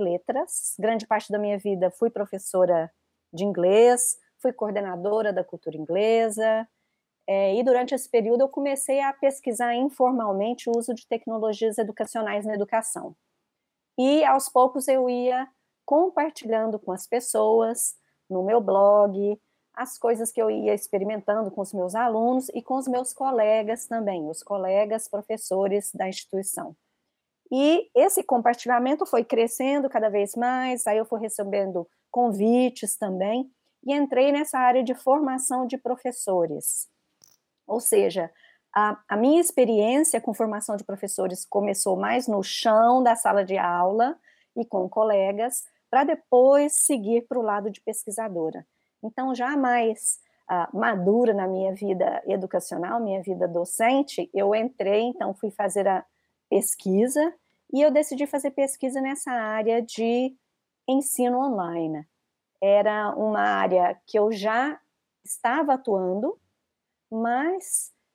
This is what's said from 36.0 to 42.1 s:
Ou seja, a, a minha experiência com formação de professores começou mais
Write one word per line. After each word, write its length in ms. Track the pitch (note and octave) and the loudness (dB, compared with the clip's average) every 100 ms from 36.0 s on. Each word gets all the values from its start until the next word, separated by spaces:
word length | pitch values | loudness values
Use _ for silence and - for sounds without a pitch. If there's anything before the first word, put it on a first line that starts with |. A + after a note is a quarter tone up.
| B3+ B3 - F#3 E3 D#3 - - - _ _ _ _ _ _ _ - | -6 -6 -2 0 0 -2 -6 -6 -8 _ _ _ _ _ _ _ -6
Ou 140 | A3 | -4
seja, 500 | - G#3+ G3 F3+ E3 - _ _ _ | 2 2 2 0 -6 -10 _ _ _
a, 280 | G3+ G#3+ G#3+ - | 0 0 -2 -4
a 80 | G#3 | 0
minha 240 | B3 D#4+ | 4 4
experiência 800 | E4+ - A#3+ A3 G#3+ C4+ D#4 B3 | 4 2 2 4 2 2 2 0
com 120 | A3+ | -4
formação 440 | G#3 A3+ G#3 - G3+ | -4 -4 -4 -6 -8
de 80 | |
professores 600 | G#3 G3 G3 - F#3+ F#3 | -8 -10 -8 -4 -4 -6
começou 520 | - G3+ G3+ G3 G3+ F#3 | -4 -2 -2 -2 -2 0
mais 320 | G3+ | 0